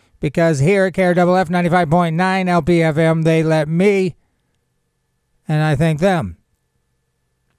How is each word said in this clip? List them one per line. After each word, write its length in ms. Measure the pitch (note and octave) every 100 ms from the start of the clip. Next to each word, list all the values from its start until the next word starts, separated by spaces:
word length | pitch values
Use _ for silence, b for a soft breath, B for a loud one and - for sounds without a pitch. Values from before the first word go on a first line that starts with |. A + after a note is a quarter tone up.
| _ _
Because 400 | D3+ E3+ E3 D3
here 240 | C#3+ G3
at 100 | F#3+
K 80 | F3
R 160 | F#3 F3+
F 100 | F3
F 220 | F#3 E3+
ninety-five 400 | F3+ F3 F3+ E3
point 240 | F3 E3+
nine 340 | D#3+ F#3 F#3+ F#3
L 140 | F3
P 180 | D#3+ E3+
F 160 | D#3+ D3+
M, 260 | D#3+ D#3+
they 200 | D#3+ D#3+
let 240 | D#3+ D#3 D3+
me, 480 | E3 G3+ G3 F#3 - _ _ _ _ _ _ _ _ _ _ _ _ -
and 160 | D3+
I 100 | D#3
thank 240 | C#3 D#3+ D3+
them. 380 | G3 F3 G2+ E2+ _ _ _ _ _ _ _ _ _ _ _